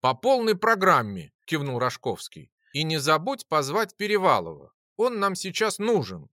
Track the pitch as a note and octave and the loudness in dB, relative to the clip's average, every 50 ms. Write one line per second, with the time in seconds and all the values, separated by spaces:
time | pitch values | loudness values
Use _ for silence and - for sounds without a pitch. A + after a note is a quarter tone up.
0 | - B2+ C3 - - A#3+ C4+ B3+ A#3 A3 G#3+ F3+ - A3 A3+ G3 F#3+ F#3+ E3+ C#3 | 2 0 0 2 2 2 2 2 2 0 0 2 2 0 2 4 4 6 6 6
1 | A#2 G#2 G2+ F#2 D#2 C#2+ _ _ _ - E3 D#3 C#3+ C#3+ B2+ A#2+ B2 B2 A#2+ - | 4 0 -6 -10 -12 -14 _ _ _ -4 -4 -4 -2 -2 -2 -2 -2 -2 -4 -4
2 | - B2+ G2+ F2+ - - - - C#3+ _ _ _ _ _ _ C#3+ D#3 D#3 D#3+ D#3 | -6 -6 -6 -6 -8 -16 -18 -20 -20 _ _ _ _ _ _ -4 -4 -2 -2 -2
3 | C3+ D3+ D#3 D#3 D#3+ A#3 C#4 B3 - _ E3 D3+ C#3 C3+ D3 G#3 A3+ F#3+ - _ | 2 2 2 2 2 -2 -6 -6 -6 _ 0 0 0 0 0 -2 -2 -2 -4 _
4 | G#3 G#3 G#3+ G3+ F#3 F3+ C3+ G#2 F2 E2 D#2+ C#2+ C#2+ - _ _ _ _ _ - | -4 -2 0 2 4 4 4 4 2 -4 -10 -14 -18 -20 _ _ _ _ _ -2
5 | G#3+ B3+ A#3+ G#3+ G3 G3 F#3+ - - F#3+ F3 - A3 G#3+ - - G#3 A3+ A#3 G3 | -2 -2 0 0 -2 -2 -2 -2 -8 -8 -4 -2 -2 -2 -2 -2 0 0 2 0
6 | C3 F#2 F#2+ E2+ D2 - | 0 -2 -10 -14 -16 -20